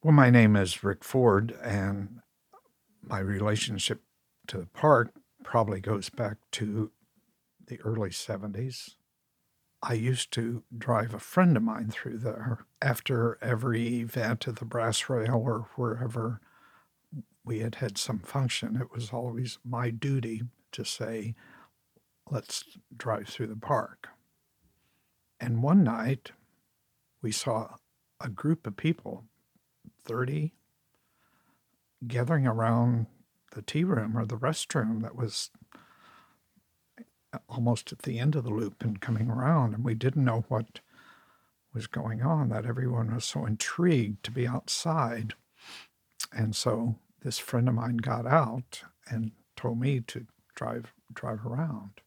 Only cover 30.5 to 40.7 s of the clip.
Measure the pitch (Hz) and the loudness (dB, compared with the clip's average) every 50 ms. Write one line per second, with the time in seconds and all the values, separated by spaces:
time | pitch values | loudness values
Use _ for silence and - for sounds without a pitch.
30.5 | _ _ _ _ _ _ _ _ _ _ _ _ _ _ _ _ _ _ _ _ | _ _ _ _ _ _ _ _ _ _ _ _ _ _ _ _ _ _ _ _
31.5 | _ _ _ _ _ _ _ _ _ _ 123 120 123 120 123 123 165 147 135 127 | _ _ _ _ _ _ _ _ _ _ -12 -4 -2 -2 0 2 4 4 4 4
32.5 | 110 113 113 113 117 117 117 123 120 117 113 - _ _ _ _ _ _ _ _ | 4 4 4 4 6 6 6 6 4 2 0 -2 _ _ _ _ _ _ _ _
33.5 | - - 107 - - 147 175 185 175 120 107 107 110 120 117 107 117 113 123 139 | -18 -14 -12 -4 0 0 2 2 2 0 0 0 -2 -2 -2 -2 -4 -2 -2 -2
34.5 | 160 - - - - 151 113 110 113 110 113 - - - 123 107 - - - - | -2 -2 -6 -2 -2 0 0 0 0 -2 -4 -6 -4 -4 -6 -4 -4 -6 -8 -10
35.5 | _ _ - _ - - - _ _ _ _ - - - - _ _ _ _ _ | _ _ -20 _ -20 -20 -20 _ _ _ _ -20 -20 -20 -20 _ _ _ _ _
36.5 | _ _ _ _ _ _ _ _ _ - 233 _ _ _ _ _ - 117 _ _ | _ _ _ _ _ _ _ _ _ -20 -20 _ _ _ _ _ -16 -16 _ _
37.5 | - 120 120 117 120 110 - - - - - 135 117 113 123 147 156 151 120 113 | -6 0 2 2 2 0 -2 -12 -14 -10 -6 -6 -4 0 0 0 0 0 -2 -2
38.5 | 104 110 117 101 - _ - 113 107 95 - - 117 107 113 120 113 123 123 143 | -2 -2 -4 -4 -6 _ -4 -4 -4 -4 -4 -4 -2 0 0 -2 -2 0 2 2
39.5 | 165 156 127 113 107 110 120 123 110 110 120 131 131 151 131 123 113 117 113 - | 4 4 2 2 0 -2 -2 -2 -2 0 0 0 2 2 2 2 2 0 -2 0
40.5 | 131 113 113 - | -2 -2 -2 -4